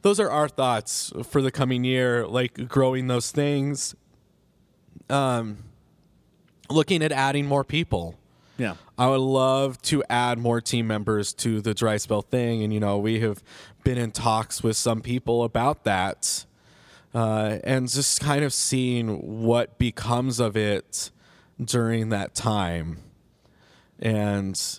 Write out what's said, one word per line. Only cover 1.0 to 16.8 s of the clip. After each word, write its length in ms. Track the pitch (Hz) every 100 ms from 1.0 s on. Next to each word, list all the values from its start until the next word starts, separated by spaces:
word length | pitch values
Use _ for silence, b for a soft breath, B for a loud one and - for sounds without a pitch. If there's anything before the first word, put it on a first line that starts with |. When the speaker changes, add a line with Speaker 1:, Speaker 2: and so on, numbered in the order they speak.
| - - -
Speaker 1:
for 120 | 147
the 100 | 131
coming 320 | - 127 123 127
year, 400 | 127 127 120 113
like, 400 | 120 127 - 120
growing 400 | 135 131 131 127
those 240 | 123 -
things. 640 | - 143 143 139 139 - - _ _ _ _ _ _ _ _ _ - -
Um, 500 | 139 135 123 113 104 - - _ _ _ _ _ _ _ _ _
looking 320 | 151 156 185
at 80 | 156
adding 340 | 135 135 143 143
more 180 | 139
people. 520 | 135 151 170 98 85 - _ b b b
Speaker 2:
Yeah. 180 | 117 85 B -
Speaker 1:
I 100 | 123
would 140 | 135
love 580 | 131 131 131 135 139 123
to 200 | - 151 -
add 300 | 120 123 120
more 200 | 120 117
team 280 | 117 123 113
members 440 | 107 107 107 101 -
to 260 | 120 107
the 120 | 107
Dry 240 | 104 113 104
Spell 260 | - 107
thing, 400 | - 127 120 113
and, 100 | 107
you 60 | 107
know, 180 | 104 101
we 220 | 107 113
have 240 | 110 101 - B B B
been 140 | - 123
in 140 | 117
talks 520 | - 117 110 110 -
with 120 | 117 107
some 260 | - 113
people 420 | 113 123 - 117
about 400 | 117 117 123 -
that, 600 | - 95 95 - - - - b b b